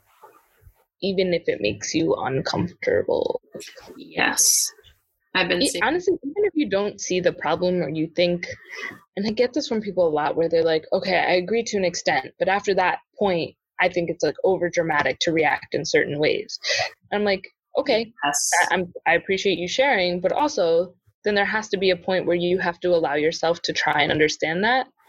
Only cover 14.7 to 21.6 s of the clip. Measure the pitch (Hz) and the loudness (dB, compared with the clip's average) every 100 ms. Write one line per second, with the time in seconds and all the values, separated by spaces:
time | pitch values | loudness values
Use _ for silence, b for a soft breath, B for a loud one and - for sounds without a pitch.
14.7 | 170 165 151 139 127 - 160 147 135 - | 0 0 0 0 0 0 2 2 0 -2
15.7 | - 156 156 - 143 151 - - - B | -6 0 0 0 0 0 0 -4 -8 B
16.7 | B B - _ 208 208 190 - _ _ | B B -8 _ -2 0 -2 -6 _ _
17.7 | - - 220 226 - 143 143 - 175 175 | -2 0 0 -2 -4 -2 -2 0 2 2
18.7 | 180 175 - - 165 165 190 202 170 175 | 0 -2 -4 0 0 0 -2 0 -2 -2
19.7 | - 277 226 180 175 180 - 294 - 170 | 0 2 2 0 0 0 0 0 0 2
20.7 | 165 180 - _ _ 208 202 196 214 | 2 0 -6 _ _ 0 2 2 -2